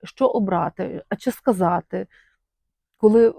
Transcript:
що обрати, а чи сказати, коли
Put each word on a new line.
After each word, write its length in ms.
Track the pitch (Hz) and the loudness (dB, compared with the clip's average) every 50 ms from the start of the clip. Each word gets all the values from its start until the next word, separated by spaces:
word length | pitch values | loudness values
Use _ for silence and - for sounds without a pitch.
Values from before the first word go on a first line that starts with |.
| - | -20
що 240 | - - - 262 254 | -20 -6 -2 -2 0
обрати, 760 | - 247 208 185 185 170 160 151 - - 185 175 160 - - _ | 0 0 -2 0 -2 -2 -2 -4 -6 -8 -10 -10 -10 -12 -10 _
а 60 | 196 | -12
чи 160 | - - 262 | -6 -6 -8
сказати, 760 | - - _ 269 220 180 185 170 180 175 - - - 185 190 - _ _ _ _ _ _ _ _ _ _ _ _ _ _ _ _ _ _ | -8 -4 _ -2 0 0 0 0 0 -2 -6 -8 -10 -10 -10 -12 _ _ _ _ _ _ _ _ _ _ _ _ _ _ _ _ _ _
коли 360 | - 214 214 233 226 226 - | 2 4 6 6 4 4 2